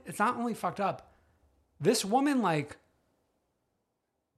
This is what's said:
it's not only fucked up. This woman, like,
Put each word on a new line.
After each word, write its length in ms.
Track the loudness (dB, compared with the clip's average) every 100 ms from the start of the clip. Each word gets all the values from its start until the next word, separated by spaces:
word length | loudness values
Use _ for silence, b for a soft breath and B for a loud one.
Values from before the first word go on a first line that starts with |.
it's 140 | -12 -2
not 180 | 0 0
only 180 | -4
fucked 260 | -4 -4 -2
up. 340 | -4 -4 -10 _ _ _ _ _ _ _
This 240 | 2 2
woman, 380 | 2 2 2 2
like, 340 | 2 2 -2 -10 _ _ _ _ _ _ _ _ _ _ _ _ _ _ _